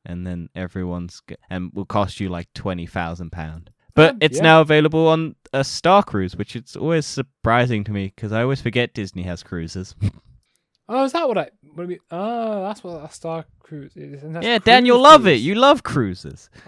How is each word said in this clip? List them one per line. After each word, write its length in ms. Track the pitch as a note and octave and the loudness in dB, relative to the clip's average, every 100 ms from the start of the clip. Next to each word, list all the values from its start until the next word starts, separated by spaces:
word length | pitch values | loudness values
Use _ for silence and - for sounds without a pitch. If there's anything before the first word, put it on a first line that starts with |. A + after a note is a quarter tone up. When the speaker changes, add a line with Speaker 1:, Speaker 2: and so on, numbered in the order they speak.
| - | -14
Speaker 1:
And 220 | F2 F2+ | -12 -10
then 220 | F2 E2 - | -10 -12 -12
everyone's 640 | F2+ F#2+ F2+ F2 F2 - - | -10 -8 -8 -8 -10 -16 -20
g-, 80 | - _ | -20 _
and 220 | F#2 F#2 | -10 -8
will 120 | F#2+ F#2+ | -10 -6
cost 340 | G#2 F#2+ - | -4 -4 -6
you, 80 | G2 | -8
like, 240 | F2 E2+ | -8 -12
twenty 320 | - G2+ F2+ E2+ | -12 -8 -8 -8
thousand 460 | F#2+ E2+ E2+ E2+ | -8 -8 -8 -12
pound. 380 | F2 D#2+ D#2+ - _ _ - | -12 -14 -14 -20 _ _ 4
But 180 | D#3+ | 6
Speaker 2:
Um, 40 | B3 | 6
Speaker 1:
it's 160 | D#3 C3 | 0 2
Speaker 2:
yeah. 60 | |
Speaker 1:
now 180 | D#3+ D#3+ | 6 6
available 460 | D#3 D3+ D3+ D#3 D#3+ | 6 4 2 2 2
on 280 | D#3+ D#3+ - _ | 0 -2 -10 _
a 100 | C3+ | -6
Star 380 | C#3 - E3 G3 | -4 -2 4 4
Cruise, 340 | G3 G2+ F#2 - | 4 -2 -4 -6
which 200 | - A#2+ | -10 -12
it's 200 | - - | -14 -8
always 300 | D3+ E3 D3 | -4 -2 -2
surprising 800 | - C3+ _ A2+ A#2+ B2 A2+ | -6 -8 _ 0 2 2 -2
to 80 | G2+ | -4
me 180 | G2+ F#2+ - | -6 -8 -10
'cause 140 | G#2+ | -6
I 100 | A2 | -2
always 180 | B2 C3+ | -2 -2
forget 340 | B2 A#2+ A#2+ - | -4 -2 -2 -4
Disney 260 | G2 - | -10 -8
has 200 | F2+ F2 | -8 -10
cruises. 500 | - F2+ E2 F#2 F#2 - | -10 -10 -10 -10 -14 -6
<laughs> 40 | G2+ - _ _ _ _ _ _ - | -6 -6 _ _ _ _ _ _ -6
Speaker 2:
Oh, 160 | A#3+ C4+ | -2 -2
is 80 | |
that 160 | E4+ D#4 | -2 -2
what 80 | G#3 | -2
I, 120 | C#3+ _ C#3+ | -4 _ _
what 100 | D3+ | -14
do 40 | F3+ | -12
we, 120 | F3 _ | -12 _
oh, 520 | E3+ G#3 A#3 A3+ G#3 | -10 -8 -6 -6 -6
that's 200 | F#3 F#3+ | -8 -10
what 260 | F3+ E3+ D#3 | -14 -16 -16
a 0 | |
Star 320 | - E3 E3 D#3 _ | -14 -10 -10 -12 _
Cruise 360 | _ D3+ C#3 - | _ -18 -18 -18
is. 260 | C#3+ C#3+ | -18 -16
And 140 | D3 E3 | -14 -6
that's 100 | G3 | -2
Speaker 1:
Yeah, 120 | A#3 | 0
Dan, 220 | A3 B3 | 4 6
Speaker 2:
cruise 60 | B3 | 6
Speaker 1:
you'll 120 | A#3+ | 6
love 260 | C#4 D#4 G#3+ | 10 8 8
it. 40 | C3 | 2
Speaker 2:
cruise. 100 | C3 | 2
Speaker 1:
You 100 | G#3 | 2
love 280 | C4+ C#4+ | 4 4
cruises. 640 | - E3 G#2 F2+ D2 - - - | 0 -2 -2 -4 -12 -18 -20 -20